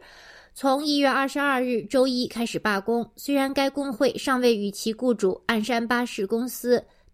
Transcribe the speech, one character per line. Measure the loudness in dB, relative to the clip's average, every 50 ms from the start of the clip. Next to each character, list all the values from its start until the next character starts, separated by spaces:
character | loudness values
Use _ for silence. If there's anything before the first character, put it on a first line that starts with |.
| -6 -14 -20 -20 -20 -20 -20 -20 -20 _
从 | -8 -2 0 0 2 2 0
一 | 0 2 2
月 | 2 2
二 | 2 2 0
十 | -2 -2 0
二 | 0 0 0 0
日 | 0 0 -2 -2 -2
周 | 0 2 2 2
一 | 2 0 -2 -4 -4
开 | -4 -4 -4
始 | -4 -4 -2
罢 | -2 -2 -2 -2
工。 | 0 -2 -2 -2 -2 -6 -10
虽 | -8 -4 0 0
然 | 2 0 0 0
该 | 0 0 0
工 | 0 -2 -4 -4
会 | 0 0 0 0 0 0
尚 | -2 0 0 4
未 | 4 4 2
与 | 2 0 -4
其 | -6 -4 -4 -4
雇 | -4 0 0 0 2
主 | 2 2 0 0 0 _
鞍 | 0 0 0 0
山 | 0 -2 -2 0 0
巴 | 0 0 -2
士 | -2 -4 -6 -4
公 | -2 -2 -2 -4
司 | -6 -8 -4 0 2 2 2 2 -2 _ _ _ _